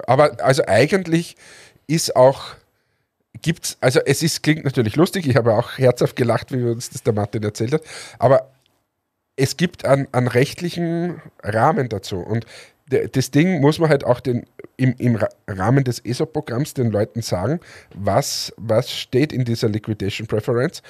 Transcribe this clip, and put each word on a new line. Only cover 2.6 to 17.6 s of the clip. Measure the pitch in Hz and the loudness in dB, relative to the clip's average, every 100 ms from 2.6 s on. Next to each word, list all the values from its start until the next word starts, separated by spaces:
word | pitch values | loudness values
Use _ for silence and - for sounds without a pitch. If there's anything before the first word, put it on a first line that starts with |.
| _ _ _ _ _ _ _ - | _ _ _ _ _ _ _ -8
gibt's, | 156 165 - - | -4 -4 -6 -2
also | 131 147 | 2 2
es | - 143 | 2 0
ist, | 160 - | 0 -2
klingt | 151 156 | 0 0
natürlich | 139 127 107 143 | 0 0 0 2
lustig, | 175 196 147 | 2 0 0
ich | 123 | 2
habe | 117 | 4
auch | 107 - - | 2 0 2
herzhaft | 127 - 151 - | 2 2 0 0
gelacht, | 117 113 - | 0 0 -2
wie | 131 | -4
uns | 120 117 - | -2 -4 -8
das | - | -6
der | 127 | -2
Martin | 104 101 110 | -2 -2 -4
erzählt | 104 - 113 | -6 -4 -4
hat, | 139 - - - - | -4 -6 -18 -16 0
aber | 131 135 - _ _ _ _ _ _ _ _ - | 4 4 0 _ _ _ _ _ _ _ _ -4
es | 135 - | -2 0
gibt | 175 - 113 | -4 -2 0
einen, | 139 135 | 0 0
einen | 127 123 | 0 0
rechtlichen | 123 139 - 175 170 170 170 175 160 160 _ | 2 0 -2 -8 -4 -4 -2 -4 -8 -16 _
Rahmen | 98 110 139 165 127 | -4 0 2 2 -2
dazu. | 101 - 95 | -6 -6 -8
Und | 87 117 - - - _ - | -4 -6 -6 -16 -20 _ -4
de-, | 127 - | -2 0
das | 135 - | -2 0
Ding | 147 180 170 | 2 2 2
muss | 139 156 | 2 2
man | 160 | 2
halt | 147 | 2
auch | - 123 | 2 0
den, | 127 120 - - - - | 0 -4 -6 -20 -14 -2
im, | 127 - | 0 2
im | 120 107 | 0 0
Ra-, | 107 - - | -2 -6 -12
Rahmen | 95 101 139 | -4 2 2
des | 127 117 | 2 -4
esop-Programms | - 123 - - - 117 151 | -6 -4 -4 -6 -6 -6 -4
den | - 117 | -2 0
Leuten | 101 - 117 | 0 -2 -4
sagen, | - 92 104 175 | -6 -4 -2 -4